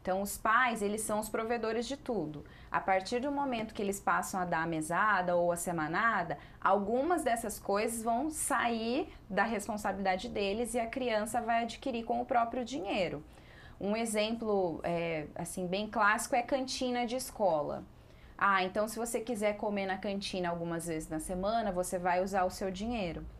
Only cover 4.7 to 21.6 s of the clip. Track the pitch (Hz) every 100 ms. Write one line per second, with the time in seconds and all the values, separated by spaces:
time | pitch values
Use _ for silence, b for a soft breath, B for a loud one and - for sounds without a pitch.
4.7 | 160 156 170 214 196 180 175 175 175 190
5.7 | 170 151 175 226 208 165 - B B 175
6.7 | 202 196 240 311 339 262 233 214 - -
7.7 | 202 226 233 226 233 311 - - 247 233
8.7 | 233 226 262 - B - 196 202 220 202
9.7 | 208 208 190 190 185 233 220 196 208 233
10.7 | 240 226 269 247 214 220 247 220 233 233
11.7 | - 277 233 226 240 247 240 233 247 233
12.7 | 269 381 220 165 147 - B B B B
13.7 | B 190 220 226 208 214 233 220 202 180
14.7 | 156 - 170 170 160 151 - 170 - 180
15.7 | 185 214 233 202 220 - 254 240 277 262
16.7 | - 254 240 240 254 - - 196 156 143
17.7 | 139 - B B B B - 202 190 185
18.7 | 208 214 220 233 240 226 220 208 208 214
19.7 | 202 190 196 208 196 - 185 175 170 170
20.7 | 165 170 156 156 156 156 180 196 226